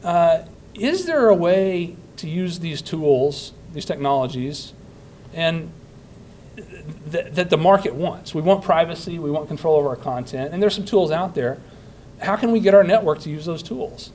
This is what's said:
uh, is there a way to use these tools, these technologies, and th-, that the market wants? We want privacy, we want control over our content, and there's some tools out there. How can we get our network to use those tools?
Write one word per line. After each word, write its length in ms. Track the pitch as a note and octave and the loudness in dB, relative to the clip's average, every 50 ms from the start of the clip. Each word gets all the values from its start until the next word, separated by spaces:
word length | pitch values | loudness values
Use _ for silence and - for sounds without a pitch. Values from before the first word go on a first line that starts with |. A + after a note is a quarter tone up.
| - | -2
uh, 400 | F3 F3 F3 E3+ E3+ E3 D#3+ - - - - - - - | 0 2 4 4 4 4 2 0 -8 -20 -20 -20 -20 -10
is 320 | - G3+ C4 E4 F#4+ F#4 | -4 -2 0 0 0 -2
there 220 | E4+ E4 D4 B3 A3+ | 0 0 4 6 6
a 60 | G3+ | 6
way 600 | F3 E3+ F3 F#3 G3 F#3+ F#3+ F#3 F3+ F3 E3+ F3 - - - - | 6 6 2 4 4 2 0 0 -2 -4 -6 -10 -16 -20 -20 -18
to 120 | - - D#3+ | -14 -10 -6
use 300 | D#3 F3 F#3 F3+ E3+ - | -4 -4 -4 -4 -6 -6
these 240 | E3 E3 D3+ C#3 - | -8 -8 -8 -8 -8
tools, 720 | - - D#3+ D#3 D3 C#3 C3 C3 D3 C#3+ - - - - - - - E3 | -8 -8 -2 4 4 4 4 4 0 -2 -4 -14 -16 -18 -20 -20 -14 -12
these 120 | D3+ C#3 | -12 -6
technologies, 880 | - F3 D3 C#3 C#3 C#3 C3+ C3 B2+ - B2+ B2+ C#3 D3 - - - - - - - - - - - - - - - - | -6 -6 -4 0 0 0 0 0 -2 -4 -6 -6 -6 -8 -10 -14 -16 -18 -20 -20 -20 -20 -20 -20 -20 -20 -20 -20 -16 -8
and 380 | E3 E3 E3 E3 E3 D#3+ E3 - - - - - - - - - - - - - - - - - - - - - - - D#3 D#3 - - D3+ D#3 | -2 -2 -2 -2 -2 -8 -10 -16 -20 -20 -20 -20 -20 -20 -20 -20 -20 -20 -20 -20 -20 -20 -20 -20 -18 -18 -18 -18 -18 -16 -16 -16 -14 -14 -8 -6
th-, 200 | E3+ - - D3 | -6 -6 -4 -4
that 160 | E3 F#3 F3 | -4 0 0
the 80 | - | 2
market 380 | D#3 D#3+ F3+ G3 G3 G3 - A#2+ | 4 6 6 6 6 4 0 -4
wants? 400 | C3+ F3 E3+ - - - - - | -4 -4 -6 -6 -8 -14 -8 -6
We 80 | D#3+ D3+ | -2 2
want 220 | F3 G3 F#3+ F#3+ | 2 2 2 2
privacy, 560 | - F3 D#3+ E3+ E3+ E3+ E3 - - E3+ E3+ | 0 2 2 2 0 -2 -10 -8 -10 -8 -6
we 100 | D#3+ C#3+ | -4 -4
want 160 | D3 D#3 D3+ | -4 -4 -4
control 300 | D3 D#3 D3 - E3 D#3 | -6 -10 -4 2 4 4
over 120 | D3+ C#3+ C#3+ | 4 4 2
our 60 | B2+ | -2
content, 560 | A#2+ - C#3+ B2+ B2 B2+ B2 - C3 C3 C#3+ E3+ | -4 -6 -6 -6 -6 -8 -8 -8 -8 -6 -6 -2
and 80 | F3+ | 0
there's 140 | G3+ G#3 G3+ | 0 0 0
some 100 | - G3+ | -2 -6
tools 280 | - - G3+ F3+ D#3 D#3 | 0 2 2 2 2 0
out 240 | E3 F3+ F#3+ F3 | -2 -2 -4 -4
there. 220 | D#3 B2+ A#2+ C3+ - - - - - - - - - - - - - | -2 -2 -2 -4 -6 -12 -20 -20 -20 -20 -20 -20 -20 -20 -20 -16 -8
How 140 | - - G3 | -4 -2 -2
can 160 | G#3+ - A#3 | 0 0 2
we 80 | A#3 A3+ | 2 2
get 160 | F#3 F#3+ F#3+ | 4 6 8
our 80 | G3+ G3 | 8 6
network 380 | E3+ F#3+ A3 G#3 E3 D3+ D3 | 8 4 2 4 2 -2 -2
to 100 | - D#3+ | -4 -10
use 160 | D3+ D3+ D3+ | -10 -8 -6
those 160 | E3+ E3 D#3 E3 | -8 -8 -8 -8
tools? 480 | - - B3+ - - - - - - - | -10 -8 -8 -8 -10 -10 -14 -18 -20 -20